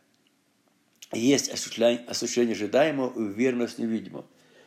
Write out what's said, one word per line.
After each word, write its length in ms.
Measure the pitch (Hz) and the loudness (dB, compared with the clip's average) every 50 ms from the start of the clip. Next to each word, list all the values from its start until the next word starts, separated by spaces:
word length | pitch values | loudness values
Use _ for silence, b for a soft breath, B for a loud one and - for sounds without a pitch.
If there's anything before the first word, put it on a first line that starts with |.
| _ _ _ _ _ _ _ _ _ _ _ _ _ _ _ _ _ _ _ _ - - - | _ _ _ _ _ _ _ _ _ _ _ _ _ _ _ _ _ _ _ _ -16 -10 -6
есть 360 | 113 113 135 143 127 - - | 0 4 4 4 4 2 -2
осуществля-, 560 | - - - - - 110 113 120 120 123 - | -6 -8 -8 -8 0 4 4 4 4 2 -2
осуществление 480 | - 113 - 123 120 - 120 123 113 107 | -8 -6 -6 -4 -2 2 2 2 2 2
ожидаемого 580 | 92 104 101 110 127 151 160 147 135 131 123 - | -2 -2 0 2 4 4 4 2 0 -4 -4 -2
и 40 | 113 | -4
уверенность 600 | 110 101 98 107 127 131 120 120 120 113 - - | -4 -4 -2 0 0 2 2 0 -2 -4 -4 -4
в 20 | |
невидимом. 460 | 117 113 113 107 95 - - - - - b b b b b b b | -4 -2 -2 -4 -4 -8 -12 -14 -14 -16 b b b b b b b